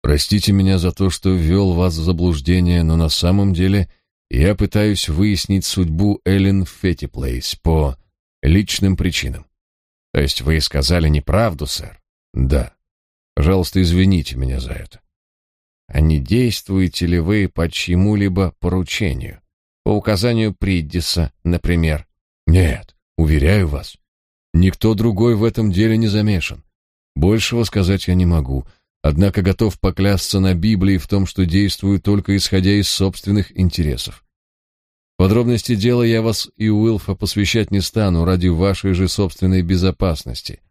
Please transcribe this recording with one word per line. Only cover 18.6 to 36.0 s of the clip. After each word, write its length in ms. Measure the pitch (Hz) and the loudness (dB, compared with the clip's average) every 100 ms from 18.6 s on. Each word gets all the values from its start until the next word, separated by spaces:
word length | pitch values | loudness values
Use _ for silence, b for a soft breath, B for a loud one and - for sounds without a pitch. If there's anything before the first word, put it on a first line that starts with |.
| 90 92 87 - 95 64 62 - _ _ _ _ | -4 -2 -4 -4 -4 -4 -10 -16 _ _ _ _
По 60 | - | -2
указанию 640 | 104 - 98 120 113 110 | -2 0 0 0 0 -2
Приддиса, 800 | 92 98 90 73 85 - - 80 _ | -2 -2 -2 -2 -6 -4 -2 -4 _
например? 640 | 85 87 - 87 80 76 - _ _ _ - | -2 -2 0 0 0 -2 -8 _ _ _ 2
Нет, 480 | 90 85 - - _ _ - | 4 4 0 -10 _ _ -2
уверяю 500 | 78 76 73 104 85 | 2 4 4 2 0
вас, 300 | 71 - - _ _ _ _ _ | -4 -10 -20 _ _ _ _ _
никто 400 | 82 92 - 110 | 2 2 2 0
другой 420 | 107 90 92 120 110 | 2 0 2 2 2
в 80 | |
этом 280 | 113 110 107 | 0 0 -2
деле 240 | 90 110 110 | 2 2 2
не 100 | 110 | 0
замешан. 560 | 104 107 95 - - _ _ _ _ _ - | 0 0 -2 -4 -12 _ _ _ _ _ 0
Большего 480 | 85 110 - 120 | 2 2 0 -2
сказать 440 | 110 104 90 95 - | -2 0 0 0 0
я 80 | 90 | 2
не 100 | 90 | 2
могу, 400 | 85 65 65 - b b _ | 2 0 -6 -8 b b _
однако 380 | 76 73 98 101 | -2 2 0 2
готов 380 | 92 92 110 - | 0 0 -2 0
поклясться 600 | 95 - 98 95 - 98 | -4 0 0 0 -2 0
на 160 | 95 90 | 2 2
Библии 420 | 104 104 95 92 | 0 2 2 0
в 100 | - | 0
том, 200 | 101 92 | -2 -2
что 180 | - 87 | -2 0
действую 560 | 92 101 - 98 98 | 2 0 -2 -2 0
только 340 | - 104 - 101 | 0 -2 0 -2
исходя 360 | - 95 92 | 0 0 2
из 180 | 104 98 | 2 0
собственных 680 | - 95 - - 104 - - | -2 -2 -4 -2 -2 -2 0
интересов. 680 | 90 - 76 65 - - _ _ _ _ _ _ _ _ _ - | 0 0 -4 -4 -8 -16 _ _ _ _ _ _ _ _ _ -2
Подробности 580 | 92 110 120 117 - 110 | 2 2 0 -2 -2 -2
дела 280 | 117 123 | 0 2